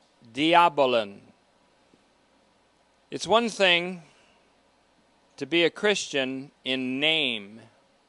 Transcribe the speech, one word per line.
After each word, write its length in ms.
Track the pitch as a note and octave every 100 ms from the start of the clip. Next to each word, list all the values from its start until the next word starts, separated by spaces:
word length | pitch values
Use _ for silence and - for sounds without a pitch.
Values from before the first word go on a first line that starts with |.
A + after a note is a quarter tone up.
| _ _ A#2
diabolon. 880 | A#2+ D#3+ E3+ F3 C#3+ C3 A#2+ G2+ G#2 - _ _ _ _ _ _ _ _ _ _ _ _ _ _ _ _ _ -
It's 160 | C#3 E3
one 240 | A3 A#3
thing 520 | - F#3+ E3+ F3+ F3+ D#3 _ _ _ _ _ _ _ _ _ _ _ _ -
to 80 |
be 200 | C3+ E3+
a 60 | E3
Christian 800 | - G#3 G3 - C#3 C3 C3 C#3+ _
in 340 | B2+ C3 B2+ C3
name, 600 | D#3 D#3+ C3+ A2 G2+ A2+ A2+ _ _ _